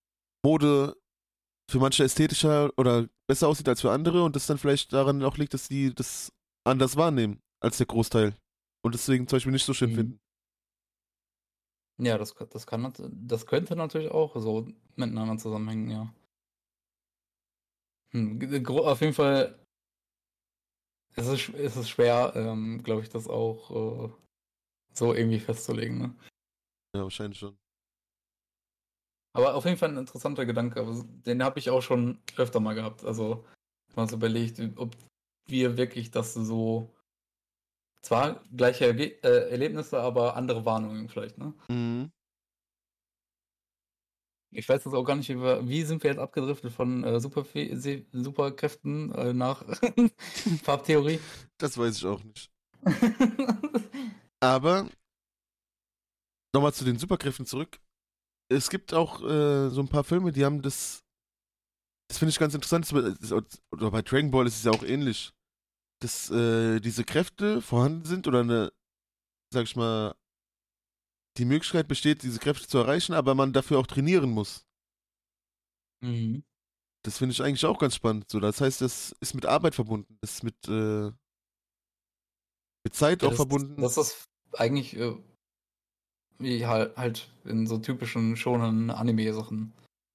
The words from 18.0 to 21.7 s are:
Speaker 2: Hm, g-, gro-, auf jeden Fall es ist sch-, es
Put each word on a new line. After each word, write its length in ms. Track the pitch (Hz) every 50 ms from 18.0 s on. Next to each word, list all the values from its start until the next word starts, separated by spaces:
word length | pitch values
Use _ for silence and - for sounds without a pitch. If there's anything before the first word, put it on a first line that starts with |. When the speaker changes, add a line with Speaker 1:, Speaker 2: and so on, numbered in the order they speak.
| _ _
Speaker 2:
Hm, 260 | - 120 110 107 107 123
g-, 220 | 139 135 143 139
gro-, 240 | 123 120 127 151 160
auf 140 | 156 139 -
jeden 140 | 156 156 139
Fall 440 | - 147 139 139 135 127 - - - _ _ _ _ _ _ _ _ _ _ _ _ _ _ _ _ _ _ _ _ _ _ _ _ _ _ _ _ _ _ _
es 120 | - 117
ist 140 | 123 139 127
sch-, 140 | - - -
es 200 | 143 143 139